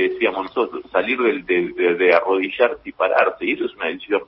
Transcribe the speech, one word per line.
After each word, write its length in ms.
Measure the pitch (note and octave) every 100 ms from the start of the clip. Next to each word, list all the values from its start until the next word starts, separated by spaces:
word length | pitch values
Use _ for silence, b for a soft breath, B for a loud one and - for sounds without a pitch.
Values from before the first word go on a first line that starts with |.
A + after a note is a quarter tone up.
| F#2
decíamos 360 | - G#2+ F#2+
nosotros, 380 | F#2+ B2+ A#2 - -
salir 280 | F#2 G#2 B2+
del, 240 | A#2 A#2+
de, 280 | - F2+ F2
de, 220 | - F2 F2
de 180 | F2+
arrodillarse 680 | E2+ F2 F#2+ G2 - A#2+ -
y 80 | -
pararse, 520 | - F#2 B2 A2+ -
y 80 | A#2+
eso 140 | - -
es 80 |
una 120 | - E2+
decisión 360 | E2+ - G2+